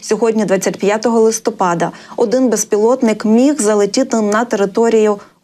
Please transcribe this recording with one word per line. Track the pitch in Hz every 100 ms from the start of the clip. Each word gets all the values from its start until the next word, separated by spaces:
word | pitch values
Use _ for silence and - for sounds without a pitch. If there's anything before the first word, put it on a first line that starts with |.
сьогодні, | - 214 226 220
двадцять | 190 190 196 -
п'ятого | 202 214 240 233
листопада, | 220 220 - 214 185 170 165 - - -
один | 233 247 262
безпілотник | 208 - 208 220 262 226 208
міг | 214 220 269 294
залетіти | 208 208 202 254 269 226
на | 208 208
територію | 240 208 196 208 233 226 214 202 - _